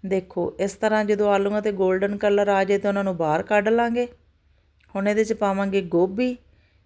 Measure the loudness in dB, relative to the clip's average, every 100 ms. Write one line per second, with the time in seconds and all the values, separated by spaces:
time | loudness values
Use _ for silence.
0 | -2 -4 -4 -4 -4 -4 -6 -2 0 0
1 | 0 0 2 2 2 -2 -2 0 0 2
2 | 0 0 2 2 2 2 2 0 0 -2
3 | -2 -2 0 0 2 0 2 0 0 -2
4 | -4 -8 _ _ _ _ _ _ _ -4
5 | -2 0 0 0 -2 0 0 -2 0 0
6 | 0 0 -2 -4 _ _ _ _